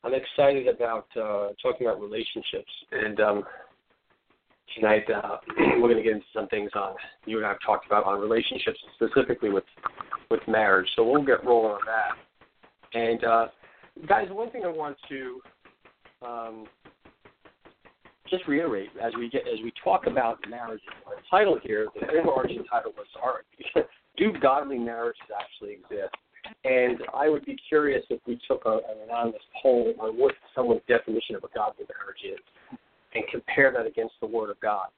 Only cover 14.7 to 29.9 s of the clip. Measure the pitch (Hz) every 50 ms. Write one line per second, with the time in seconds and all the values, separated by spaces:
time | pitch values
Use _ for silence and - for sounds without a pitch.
14.7 | 160 160 151 147 139 _ - - 147 135 131 127 123 127 _ - _ _ _ -
15.7 | _ _ _ - _ _ _ - _ _ 123 120 120 117 113 113 110 110 110 110
16.7 | _ _ _ - _ _ _ - _ _ _ - _ _ _ - _ _ _ -
17.7 | _ _ _ - _ _ _ - _ _ _ - 185 180 - - 143 147 170 156
18.7 | 113 98 98 - _ - 110 117 113 117 120 117 117 131 - 123 117 110 110 117
19.7 | - - - 180 190 - - - - 139 120 117 117 - - - 117 120 120 113
20.7 | 113 107 _ - - - - - - - _ - - 190 214 196 160 110 - -
21.7 | 110 104 110 104 _ - - - 151 165 165 165 139 131 127 123 - 117 - -
22.7 | 123 117 113 113 - - - _ - - 123 127 127 - - _ _ _ - -
23.7 | - 165 - - _ _ _ _ _ - 175 220 190 143 147 135 135 147 147 139
24.7 | 139 123 117 117 117 117 117 117 117 - - _ 107 104 104 - - - 107 101
25.7 | 104 - _ _ 110 104 - 85 - - _ _ _ - - - 117 _ _ 131
26.7 | 131 127 127 123 123 120 - - - 131 143 156 156 143 139 143 139 - - -
27.7 | 156 151 147 143 135 127 - _ 120 - _ - 117 117 - - 127 - - 113
28.7 | 110 - - - 110 107 107 110 117 120 120 117 113 - - _ _ - - 135
29.7 | 127 120 117 113